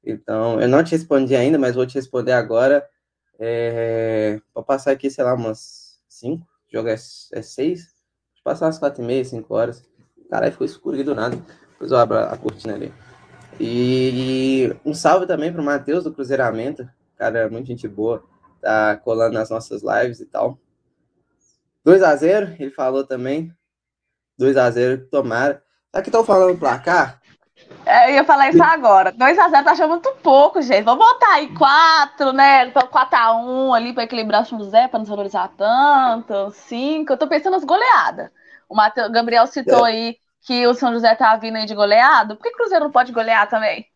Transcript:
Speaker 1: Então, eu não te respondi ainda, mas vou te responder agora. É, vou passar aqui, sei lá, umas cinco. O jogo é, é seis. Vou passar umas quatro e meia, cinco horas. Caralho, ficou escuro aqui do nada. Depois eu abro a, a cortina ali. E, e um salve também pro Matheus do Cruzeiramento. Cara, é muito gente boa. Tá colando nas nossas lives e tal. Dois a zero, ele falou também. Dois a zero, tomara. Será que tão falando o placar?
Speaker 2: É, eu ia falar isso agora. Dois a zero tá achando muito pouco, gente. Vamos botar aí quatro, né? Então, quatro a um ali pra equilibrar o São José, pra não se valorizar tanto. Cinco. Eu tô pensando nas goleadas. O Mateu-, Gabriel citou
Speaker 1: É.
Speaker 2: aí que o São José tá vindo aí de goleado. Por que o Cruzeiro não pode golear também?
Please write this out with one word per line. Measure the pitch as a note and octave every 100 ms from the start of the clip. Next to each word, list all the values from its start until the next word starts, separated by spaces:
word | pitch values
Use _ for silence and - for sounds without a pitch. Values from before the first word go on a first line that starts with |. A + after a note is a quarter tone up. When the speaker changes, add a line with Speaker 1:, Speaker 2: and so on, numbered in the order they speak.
Speaker 1:
Então, | - G#2+ - A2 A#2 A2+
eu | A#2+
não | C3+
te | E3
respondi | E3 - C#3 C3 C3
ainda, | C3 D#3
mas | C3 B2
vou | B2+
te |
responder | C3+ B2+ B2+ B2
agora. | B2 A2+ A#2 C3 C#3+ - _ _ _ _ _
É, | A2+ A#2 A#2 A#2 A#2 A2+ A2+ A2 G#2+ G#2+ _
vou | -
passar | A2+ C3+ C#3
aqui, | C3+ C#3
sei | C3+
lá, | B2+
umas | B2+ A2+ A2 - - _ _ _
cinco. | - A#2+ E3+ E3 _ _
O |
jogo | A2+ A2+
é, |
é | A2 - - - -
seis. | - - C#3+ F3 - _ _ _ _
Vou | _ C3
passar | E3 D#3+
umas | D#3+
quatro | C#3+ C#3
e | A#2+
meia, | C3
cinco | B2+ A#2 -
horas. | A2 A#2 A#2+ _ _ _ _ _
Caralho, | G#2+ -
ficou | - -
escuro | - - C#3
aqui |
do | C#3
nada. | A#2+ A#2 - - _ _
Depois | _ -
eu | B2
abro | A2+ A2
a, | G#2+
a | -
cortina | G#2+ G2+ A2+
ali. | G2+ - - - _ _ - _ -
E, | A2+ A#2+ B2 B2+ B2+ B2+ C3 C3 C3 C3 B2
e | - D3
um |
salve | D3+ D#3 F#3 F3+
também | D#3+ D#3+
pro | E3+
Matheus | C#3+ C#3+ C3+ E3+
do | E3
Cruzeiramento. | - B2+ C3 A#2+ A2 B2+ D3+ B2+ _ _ _
Cara, | A2 A2+
é | A2
muito | A2+ B2+
gente | A#2+ A2+
boa. | G2+ A2 A2+ _ _ _ _
Tá | - G#2+ G#2+ G#2
colando | - A2+ A2+
nas | A2+ A2
nossas | A2+ - G#2+
lives | G#2+ G#2 B2 A#2
e | -
tal. | G#2 A#2 C3 _ _ _ _ _ _ _ _ _ _ _ _
Dois | D3+ F#3
a | F3 C#3+
zero, | D#3+ G#3 F#3+ E3
ele | C3+
falou | C#3 C3 C3+ C3+
também. | C3 B2+ D3 E3 _ _ _ _ _ _ _ _ -
Dois | C3 C3+
a | B2
zero, | A#2 B2+ C3 -
tomara. | C#3+ B2 A#2 C#3 C#3 _ _ _
Será | -
que | -
tão | A3+
falando | A3+ F#3+ F#3
o | F3
placar? | D3 C3 E3+ F3 C3 - _ _ _ _ _ - -
Speaker 2:
É, | A#3 B3
eu | C#4
ia |
falar | D4+ C#4+ C4+
isso | -
agora. | E4 D#4+ A#3+ G3 F#3
Dois | A3+ C4 F4
a | F4
zero | C#4+
tá | C#4
achando | E4+ D#4
muito | E4+ B4+ C5+
pouco, | E4 C4+ D4 F#4+
gente. | B3+ G3+
Vamos | G#3+ C4 A4+
botar | B4 A4
aí | D#4+ C#4+
quatro, | E3 C4+ D4 E4 D#4+ C#4+ - C#4
né? | C4 C#4 C4+ B3
Então, | C#4 B3+
quatro | C4+ C4 B3+
a | A3+ A3+
um | B3 B3+ C4
ali | A#3 A#3+
pra | B3
equilibrar | A3+ A#3+ A3 G#3
o | A3+
São | A3+
José, | G3+ G#3+ B3+
pra | A#3+
não | G#3
se |
valorizar | G#3 G3 G3 F3+ _
tanto. | G#3 B3 C#4+ C#4 B3+ A3+ A3+ G3+ G3
Cinco. | - - A#3+ C#4 D#4 D4+
Eu | C4
tô | D4
pensando | E4 F#4+
nas | F#4
goleadas. | C#4 F#4 B4+ F4 F#3 F#3+ - _ _ - _
O |
Mateu-, | G#3 G#3+ B3 A3
Gabriel | A#3 A#3 A#3 C4
citou | C#4+ A#3+ A#3+ A#3
Speaker 1:
É. |
Speaker 2:
aí | A3+ A#3 A#3 _ _
que | - B3 A#3+
o |
São | B3 B3+
José | A#3 A3+
tá | A3+ A3 A3
vindo | A3+ A3
aí | G#3+
de |
goleado. | G#3 G3+ A3 C4+ C4+ G#3+ A3
Por |
que | A#4
o | A#4+
Cruzeiro | A4+ F4+
não | D4
pode | B3+ B3
golear | A#3 A3+ A3+ G#3
também? | A3 G#3+ E3 -